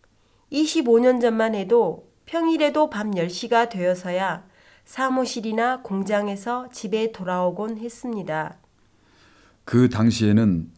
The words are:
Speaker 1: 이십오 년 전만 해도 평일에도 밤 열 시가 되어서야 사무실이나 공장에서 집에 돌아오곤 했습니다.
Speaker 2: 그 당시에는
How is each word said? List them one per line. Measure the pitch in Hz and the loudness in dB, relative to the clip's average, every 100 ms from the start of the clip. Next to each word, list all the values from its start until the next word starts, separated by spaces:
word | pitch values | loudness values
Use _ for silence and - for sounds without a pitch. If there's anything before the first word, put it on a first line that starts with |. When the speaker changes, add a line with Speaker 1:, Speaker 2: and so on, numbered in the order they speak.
| _ _ _ _ - | _ _ _ _ -6
Speaker 1:
이십오 | 277 302 330 240 233 | -2 0 0 4 6
년 | 247 247 | 6 4
전만 | 233 220 220 | 2 2 0
해도 | 214 185 233 196 - - _ - | 0 2 2 2 -2 -12 _ -8
평일에도 | 330 330 320 294 302 302 | -2 0 2 2 2 0
밤 | 214 214 190 | -2 -4 -2
열 | 170 | -4
시가 | 175 226 233 233 | -4 0 2 2
되어서야 | 196 180 185 185 180 190 160 - _ _ _ | 0 0 -2 -2 -2 -2 -4 -10 _ _ _
사무실이나 | - - 262 262 247 240 220 220 247 254 | -14 -4 -2 0 -2 -4 -4 -2 0 -2
공장에서 | - 196 196 202 208 196 240 247 254 | -4 -4 0 -2 -2 -6 -6 -6 -8
집에 | - 202 220 220 | -12 -4 -2 -2
돌아오곤 | 220 180 180 180 180 214 220 | -4 -4 -2 -2 -2 -6 -8
했습니다. | 233 - 247 220 156 156 156 - _ _ _ _ _ _ _ _ _ _ | -10 -10 -8 -8 -6 -6 -6 -12 _ _ _ _ _ _ _ _ _ _
Speaker 2:
그 | - 120 123 | 0 4 4
당시에는 | 104 113 107 107 104 110 85 80 | 4 2 2 4 4 4 2 -2